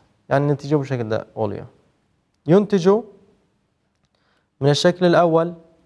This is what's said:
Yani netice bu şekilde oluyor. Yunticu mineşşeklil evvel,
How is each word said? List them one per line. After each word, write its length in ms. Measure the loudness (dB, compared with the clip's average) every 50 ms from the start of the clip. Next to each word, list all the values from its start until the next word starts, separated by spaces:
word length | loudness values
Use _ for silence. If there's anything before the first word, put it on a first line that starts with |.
| _ _ _ _ _ -2
Yani 180 | -2 0 0
netice 320 | 0 -4 -4 -4 -2 -2 -2
bu 60 | -2
şekilde 400 | -4 -6 -6 -6 -4 -6 -6 -8 -8 -8
oluyor. 300 | -6 -6 -6 -6 -10 -14 -18 _ _ _ _ _ _ _ _ _ _ _ _ _ _ 0
Yunticu 600 | 2 2 2 2 2 -2 0 2 2 2 0 -2 -8 -20 _ _ _ _ _ _ _ _ _ _ _ _ _ _ _ _ _ _ _ _ _ _ _ _ _ _ _ _ -2
mineşşeklil 540 | 0 0 0 2 2 0 0 2 2 2 4
evvel, 400 | 4 2 2 2 0 0 -2 -6 -14 -20 _ _ _ _